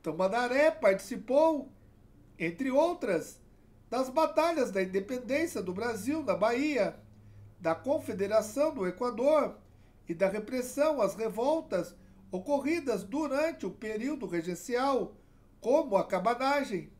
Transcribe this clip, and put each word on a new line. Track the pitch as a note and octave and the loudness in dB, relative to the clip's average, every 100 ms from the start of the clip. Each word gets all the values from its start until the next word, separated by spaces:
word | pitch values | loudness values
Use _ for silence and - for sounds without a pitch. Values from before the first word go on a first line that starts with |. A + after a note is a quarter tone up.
Tamandaré | E3 D#3+ F#3+ A#3 B3 C4 D#4 | -6 0 0 2 0 4 4
participou, | D#4 G#3+ F#3+ - G#3+ - C4+ D#4+ D4+ - - - - - - - - | 6 2 2 -4 -10 2 4 6 4 -6 -18 -20 -20 -20 -20 -20 -6
entre | E3+ E3+ C4 | -6 -2 2
outras, | C4 E4+ F4 A#3 E3+ - - - - - - - | 4 4 0 -2 -2 -2 -16 -20 -20 -20 -20 -6
das | A#3+ B3+ | -4 0
batalhas | C4+ D#4 D#4 E4 E4 A#3 | 2 2 2 2 2 0
da | F#3+ | 0
independência | F#3 F#3+ G3 B3 A3+ C#4+ E4 - | -2 -2 -4 -8 -2 -2 -2 -4
do | F3+ | -6
Brasil | F3+ A#3+ A3 G#3+ D#4 | -4 -4 -4 -4 -4
na | C4+ F3 | -2 2
Bahia, | G#3+ A#3+ D4+ C4 - - - - - - - - | 2 2 0 0 0 -2 -20 -20 -20 -20 -20 -4
da | G#3+ | -2
Confederação | G#3+ B3+ D4+ C4+ F#3+ G3 G#3+ G#3+ C4+ D#4 | -2 0 -2 -2 -4 2 2 2 0 0
do | C#4 F3+ | 0 -4
Equador | F3+ B3 A3 C4+ D4+ A3 - - - - - - | -2 -4 2 4 4 2 -4 -20 -20 -20 -20 -10
e | |
da | E3+ F#3+ | 0 0
repressão | G#3 G#3+ B3+ B3 C#4 D#4 C#4+ | 0 -4 -4 -4 0 2 2
às | G3 F#3 | 0 0
revoltas | A3 G3 C4 D#4+ - F3+ - - - - - | -6 0 0 0 0 -4 -4 -12 -20 -20 -10
ocorridas | F#3 A3+ C#4+ C#4 E4+ C#4 G3+ | -8 -2 0 2 0 0 -4
durante | F3+ C#4 D4+ C4+ D#4+ E4 G3 | -2 -4 -2 0 -2 -2 -10
o | |
período | - G#3+ G#3+ B3+ D4+ F#3+ | -8 -8 -6 -4 -6 -4
regencial, | E3+ E3+ F3 - A#3+ C#4 B3+ F3+ - - - - - | -4 -4 -8 -4 0 2 0 -2 -12 -20 -20 -20 -8
como | G#3+ D4 C#4+ G3 | 2 2 4 0
a | - | 2
Cabanagem | - G3 A#3+ C4 C#4+ C#4 F#3 D3+ | 0 0 2 2 2 0 -6 -8